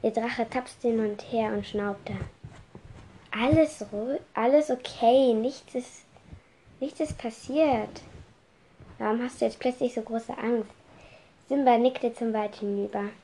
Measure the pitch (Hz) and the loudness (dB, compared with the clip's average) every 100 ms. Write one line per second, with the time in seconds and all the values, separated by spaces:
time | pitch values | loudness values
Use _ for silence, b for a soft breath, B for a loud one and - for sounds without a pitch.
0 | 220 220 233 240 226 254 254 - 240 226 | 0 0 -4 -2 -4 -4 -8 -4 0 0
1 | 214 208 - 233 214 208 202 208 202 196 | 0 -4 -4 -2 -2 -2 -4 -4 -4 -6
2 | - 190 - - - - - - - - | -8 -8 -8 -12 -20 -20 -20 -20 -20 -20
3 | - - - 214 247 320 311 - 202 208 | -20 -20 -12 -2 4 6 4 0 -8 -6
4 | 233 277 - - 226 294 294 254 - - | -4 -6 -6 0 4 4 4 -4 -4 2
5 | 233 254 262 220 233 - - 254 247 - | 6 8 6 4 0 -4 -10 -10 -10 -18
6 | _ - - - _ _ - - 277 - | _ -20 -20 -20 _ _ -20 -8 -8 -4
7 | 302 - 233 226 - 277 311 240 214 - | -6 -4 -8 -10 -4 2 4 2 -2 -12
8 | - - - _ _ _ _ _ - - | -18 -20 -20 _ _ _ _ _ -20 -6
9 | 214 226 247 - - - 254 247 247 240 | -2 -2 -4 -2 -2 0 -4 -2 -4 -4
10 | 220 226 226 - 220 233 214 - - B | -6 -6 -6 -6 -2 -2 -4 -14 -20 B
11 | B B B B _ 277 262 233 247 254 | B B B B _ 2 6 6 4 2
12 | 240 226 233 220 214 214 202 202 202 208 | -4 -2 -2 -2 -4 -6 -4 -4 -4 -4
13 | 202 - | -6 -10